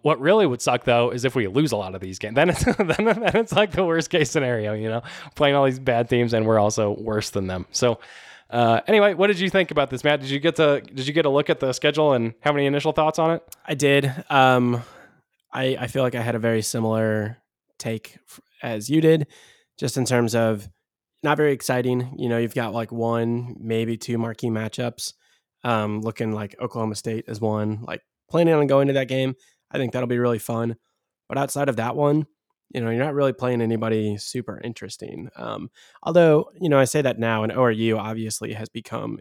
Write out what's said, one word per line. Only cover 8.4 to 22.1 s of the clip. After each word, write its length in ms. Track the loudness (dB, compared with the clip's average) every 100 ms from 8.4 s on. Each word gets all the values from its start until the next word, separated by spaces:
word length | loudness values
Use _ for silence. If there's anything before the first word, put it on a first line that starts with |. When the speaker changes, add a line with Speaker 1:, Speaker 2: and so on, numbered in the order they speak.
| _
Speaker 1:
uh, 320 | 0 2 2 4
anyway, 260 | 4 4
what 140 | 4 2
did 120 | 2
you 100 | 0
think 220 | 0 0
about 180 | 0 -2
this, 140 | 0
Matt? 160 | 0 0
Did 100 | 0
you 100 | -2
get 160 | 0 2
to, 260 | 2 2
did 260 | -2 -8 -2
you 60 |
get 120 | 0 2
a 40 |
look 200 | 2 2
at 100 | 0
the 140 | -2
schedule 400 | 0 0 2 2
and 200 | 2 0 -2
have 140 | -2 2
any 100 | 2
initial 260 | 0 0
thoughts 280 | 2 0 2
on 120 | 0
it? 240 | 0 -6 -16 -8
Speaker 2:
I 100 | 0
did. 360 | 4 4 2 -4 0
Um, 520 | 6 6 6 4 0 -6 -18 -20 _ _ _ _
I, 240 | -4 -4 -4
I 80 | -4
feel 140 | -2
like 140 | -2 -2
I 60 |
had 140 | -4 -2
a 40 |
very 240 | 0 0
similar 720 | -2 -2 0 0 0 0 -4 -8 _ _ _ -12
take 360 | -8 -8 -10 -20 _
f-, 120 | -20 _ _
as 260 | -8 -8 -2
you 120 | 2
did, 260 | 4 4 0 -10 -20 _ _ -8
just 200 | -4 -2
in 80 | 0
terms 300 | 2 2 2
of 340 | 0 -2 -8 -20 _ _ _ _
not 140 | 0 2
very 160 | 2
exciting. 600 | 0 -2 -2 0 -2 -4